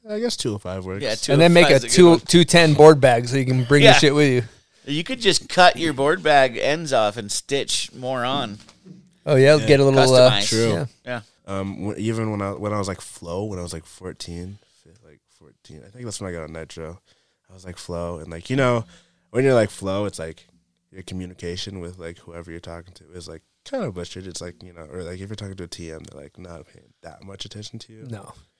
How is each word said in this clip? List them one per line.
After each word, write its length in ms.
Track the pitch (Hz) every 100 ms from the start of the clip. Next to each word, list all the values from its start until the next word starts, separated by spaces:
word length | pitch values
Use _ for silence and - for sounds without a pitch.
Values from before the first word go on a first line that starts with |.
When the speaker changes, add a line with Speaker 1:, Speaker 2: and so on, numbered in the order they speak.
| 226
Speaker 1:
I 120 | 208
guess 180 | 233 -
two 160 | -
oh 40 | 101
five 280 | 90 95 92
works. 180 | 98
Speaker 2:
Yeah, 120 | 120 113 -
Speaker 3:
And 80 | 147
then 100 | 170
make 160 | 170 175
a 100 | 139
Speaker 2:
two 0 |
oh 0 |
five 40 |
is 0 |
a 40 | 117
good 60 | -
Speaker 3:
two, 140 | 175
Speaker 2:
one. 100 | 165
Speaker 3:
two 240 | - 175 165
ten 280 | 175 165 147
board 260 | 151 151
bag 260 | 131 117 120
so 80 | 135
you 80 | 127
can 180 | 131 120
bring 180 | 143
Speaker 2:
Yeah. 100 | 175
Speaker 3:
the 60 | 151
shit 140 | 151 143
with 160 | 147
you. 120 | 123 113 _ _ _ -
Speaker 2:
You 100 | 147
could 160 | 175 254
just 300 | 220 170 -
cut 260 | - 180 -
your 160 | 160
board 280 | 131 139 185
bag 340 | 160 147 131 113
ends 360 | 127 156 160
off 240 | 131 107 107
and 140 | 101
stitch 600 | - - 139 113 - -
more 300 | - 127 131 123
on. 340 | 139 117 101 - _ - - _ _ -
Speaker 3:
Oh, 100 | 131
yeah, 200 | 135 151
Speaker 1:
Yeah. 80 | 117
Speaker 3:
get 140 | 139
a 40 | 139
little, 140 | 135 131
uh, 160 | 127 127
Speaker 2:
Customize. 180 | 101 104
Speaker 1:
True. 240 | 110 117
Speaker 3:
yeah. 120 | 107 135 _ 123
Speaker 2:
Yeah. 160 | 123 104 _ -
Speaker 1:
Um, 300 | 98 95 - 98
w-, 80 | -
even 340 | 107 113 110
when 100 | 107
I, 100 | 98
when 220 | 101 104
I 40 | 104
was, 80 | 98
like, 100 | 90
Flow, 440 | - - 85 90 107
when 140 | 92
I 40 |
was, 100 | 87
like, 120 | 85 78
fourteen, 760 | - 92 - - 85 90 104 _ _
fi-, 80 | _ 95 80
like, 100 | 73 _
fourteen, 520 | _ 76 _ _ 76 80
I 40 |
think 140 | 113 120
that's 140 | -
when 80 | 98
I 40 |
got 100 | 85
on 100 | 78
Nitro. 460 | 80 80 - 80 90 _ _ _ _ _
I 40 |
was, 120 | 92 92
like, 120 | 87
Flow, 420 | - 87 85 87
and, 100 | 78
like, 200 | 82 85
you 60 | 135
know, 280 | 127 120 113 _ _ _ _
when 120 | 120 135
you're, 80 |
like, 160 | 127 104
Flow, 340 | - 98 98 104
it's, 140 | 92
like, 280 | 80 80 _ _ _ _ _
your 120 | 95
communication 760 | 90 92 90 90 85 90 104 98
with, 180 | 85 92
like, 200 | 85 85
whoever 320 | - 85 85
you're 80 | 85
talking 340 | 85 85 85 90
to 100 | 71
is, 140 | 90 85
like, 120 | 80 _ _
kinda 260 | - 269 170
butchered. 340 | 90 87 - 95
It's, 140 | 85
like, 200 | 90 -
you 120 | 90
know, 120 | 85 78
or, 120 | 92
like, 180 | 87 90
if 80 | 98
you're 60 | 107
talking 180 | 101 95
to 80 |
a 40 | 87
T 220 | - 82
M, 100 | 80
they're, 180 | 78 -
like, 140 | 71 -
not 300 | 90 85 73
paying 240 | _ _ _
that 200 | 82 -
much 220 | 95 98 98
attention 340 | 107 104 117
to 140 | -
you. 120 | 110 131
Speaker 3:
No. 240 | 110 92 - _ _